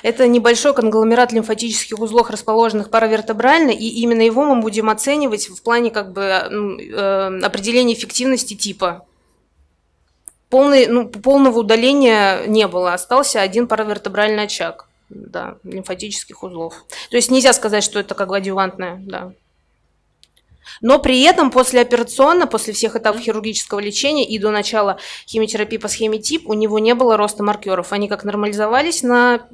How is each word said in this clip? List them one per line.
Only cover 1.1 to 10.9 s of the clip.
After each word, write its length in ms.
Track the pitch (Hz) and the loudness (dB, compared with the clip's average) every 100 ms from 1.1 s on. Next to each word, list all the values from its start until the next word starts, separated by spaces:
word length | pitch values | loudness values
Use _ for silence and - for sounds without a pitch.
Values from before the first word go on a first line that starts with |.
| 240 247 | 4 4
лимфатических 680 | 226 220 214 233 220 - 220 | 2 -2 -4 -4 -6 -6 -8
узлов, 320 | 220 226 220 | 0 2 0
расположенных 600 | 208 - 220 226 214 202 | -4 -2 2 2 0 0
паравертебрально, 800 | 226 220 220 220 214 240 320 302 | 0 2 0 -2 0 2 4 4
и 160 | 214 226 | 0 -4
именно 340 | 233 233 226 | -2 0 2
его 240 | 226 226 294 | 2 2 2
мы 160 | 254 | 2
будем 260 | 220 208 220 | 0 -2 -2
оценивать 640 | 220 277 294 277 214 - | 0 0 0 -2 -4 -8
в 140 | 180 | -8
плане, 260 | 233 233 233 | -2 0 0
как 240 | 220 196 | -4 -8
бы, 80 | 185 | -6
м, 560 | 196 185 - 208 202 - | -2 -2 -2 -6 -6 -8
э, 600 | - - 196 196 190 185 | -10 -4 -2 0 -2 -4
определения 520 | 196 202 202 240 247 233 | -4 -4 0 2 2 0
эффективности 580 | 202 - 254 247 - | -6 -4 -2 -2 -4
типа. 540 | 196 202 185 185 175 - _ _ _ _ _ _ _ _ _ _ _ - - _ | -8 -10 -4 -6 -6 -14 _ _ _ _ _ _ _ _ _ _ _ -20 -20 _
Полный, 360 | 262 285 277 | 2 6 6
ну, 240 | 233 | 4